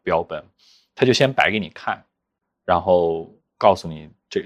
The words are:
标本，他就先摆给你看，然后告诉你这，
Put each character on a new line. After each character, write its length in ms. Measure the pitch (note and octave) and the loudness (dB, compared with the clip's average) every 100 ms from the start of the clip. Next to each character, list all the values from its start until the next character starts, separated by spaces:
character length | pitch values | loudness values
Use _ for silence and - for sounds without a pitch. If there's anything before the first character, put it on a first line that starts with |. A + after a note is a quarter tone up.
标 200 | F2+ E2 | -4 -4
本， 180 | E2+ D#2 F2 _ _ _ _ - | -4 -12 -16 _ _ _ _ 0
他 100 | B2+ | 2
就 60 | |
先 220 | A#2 C#3 | 4 2
摆 180 | - E2+ | 2 0
给 80 | G#2+ | -2
你 80 | D#2+ | -6
看， 320 | - A#2 - _ _ _ _ _ _ | -10 -10 -10 _ _ _ _ _ _
然 180 | - F2 | -2 0
后 480 | F#2+ F2+ E2 E2 E2 _ _ - | 2 2 2 -4 -8 _ _ 0
告 160 | G#2+ | 2
诉 140 | F#2+ E2+ | 2 -2
你 220 | D#2 D2+ _ _ | -14 -18 _ _
这， 120 | G2 | -8